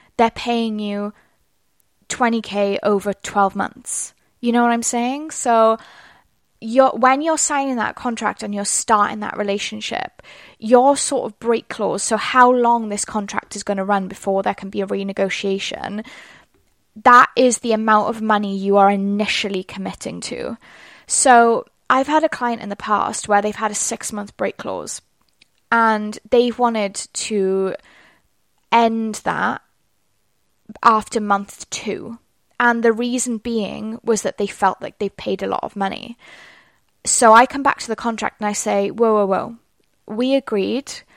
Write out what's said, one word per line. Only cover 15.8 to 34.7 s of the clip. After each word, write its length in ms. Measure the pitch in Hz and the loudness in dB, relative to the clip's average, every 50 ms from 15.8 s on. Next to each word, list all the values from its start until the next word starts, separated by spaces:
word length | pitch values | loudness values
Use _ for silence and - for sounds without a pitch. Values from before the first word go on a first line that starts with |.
| - - 202 214 220 - - - - - - - _ _ _ _ _ _ _ _ _ _ - | -8 -8 -8 -10 -10 -12 -16 -20 -20 -20 -20 -20 _ _ _ _ _ _ _ _ _ _ -6
that 360 | 220 - 247 240 247 - - - | 2 6 8 8 8 8 6 4
is 220 | - 262 247 220 | 4 4 4 4
the 140 | - - 233 | 2 -2 -2
amount 380 | 220 214 220 220 214 214 208 - | 0 0 4 4 4 4 4 0
of 120 | 226 226 | -2 -2
money 340 | 220 214 214 208 208 196 196 | 0 2 2 2 0 -2 -4
you 220 | 196 190 196 202 | -2 0 2 4
are 140 | 202 196 202 | 6 6 6
initially 720 | 202 196 196 202 202 208 214 - - - - 196 196 185 190 | 4 2 0 0 0 0 -2 -2 -2 -4 -4 -4 -4 -6 -8
committing 580 | - - 196 190 190 185 - - 202 175 175 | -8 -10 -10 -10 -10 -10 -10 -10 -10 -10 -10
to. 340 | - - - - - - 233 - - - - - - - - - _ | -10 -10 -8 -8 -8 -8 -10 -12 -16 -20 -20 -20 -20 -20 -20 -20 _
So 580 | - - - - 277 247 233 233 233 226 - - _ _ _ _ - | -4 0 2 6 8 8 8 8 6 4 0 -2 _ _ _ _ 0
I've 160 | 254 269 269 | 0 2 2
had 180 | 294 302 311 311 | 2 2 2 2
a 60 | 302 | 0
client 320 | - - 247 240 233 - | -2 -2 -4 -4 -4 -4
in 80 | - 202 | -6 -8
the 60 | 196 | -10
past 520 | - - 214 208 202 - - 220 - - | -8 -4 -2 0 0 0 -2 -4 -6 -2
where 140 | 214 208 202 | 2 2 2
they've 140 | 202 214 208 | 2 0 -2
had 160 | - 220 214 | -4 -4 -4
a 40 | 208 | -4
six-month 600 | - - - 233 - - - 220 208 208 202 - | -4 -6 -6 -6 -8 -8 -10 -10 -10 -12 -10 -8
break 200 | - 208 196 - | -6 -6 -6 -6
clause 440 | - - 208 95 87 76 - - - - _ _ _ _ _ _ _ _ _ _ _ _ - | -8 -10 -8 -8 -8 -8 -10 -12 -14 -16 _ _ _ _ _ _ _ _ _ _ _ _ -2
and 460 | 233 233 226 220 220 214 214 214 208 - - - | 2 2 4 4 2 0 -2 -6 -10 -12 -4 0
they've 300 | - 240 247 247 226 247 | 2 4 4 2 2 0
wanted 340 | 240 233 226 220 202 196 202 - - - - | 0 0 0 0 -4 -4 -6 -8 -12 -10 -10
to 640 | - - - 220 202 190 190 190 190 190 185 - - _ _ - - _ _ _ _ _ _ _ _ _ _ _ _ _ - | -8 -6 -4 -2 0 0 0 0 0 -2 -4 -4 -8 _ _ -20 -20 _ _ _ _ _ _ _ _ _ _ _ _ _ 0
end 440 | - 233 233 226 226 226 220 220 208 - - | 2 4 4 4 2 0 -4 -4 -6 -6 -4
that 400 | - 165 147 185 - 220 - _ _ _ _ _ _ _ _ _ _ _ _ _ _ _ _ _ _ _ _ _ - 208 - - | -4 -2 -2 -2 -2 -4 -6 _ _ _ _ _ _ _ _ _ _ _ _ _ _ _ _ _ _ _ _ _ -20 -4 2 4
after 360 | 240 220 214 208 - - 226 | 4 4 2 0 -2 -4 -4
month 480 | 214 208 202 196 202 - - - - - | 0 0 -2 -2 -2 -6 -16 -18 -16 -14
two. 480 | - - - 220 - - - - 233 - _ _ _ _ _ _ _ - | -12 -10 -8 -8 -8 -8 -8 -12 -16 -18 _ _ _ _ _ _ _ 0
And 240 | 240 240 233 233 226 | 2 2 2 2 2
the 100 | 233 220 | 2 2
reason 460 | 220 247 240 247 254 - 247 233 214 | 2 0 -2 -2 -2 -2 -4 -4 -6
being 600 | - 240 233 220 202 - - - 214 220 220 - - | -4 -4 -4 -2 -4 -4 -6 -8 -10 -10 -12 -6 -2
was 180 | - 220 202 | -2 -2 0
that 160 | - 196 - | -2 -4 -4
they 80 | - 196 | -4 -6
felt 340 | 202 - - 202 190 | -6 -4 -2 -2 -2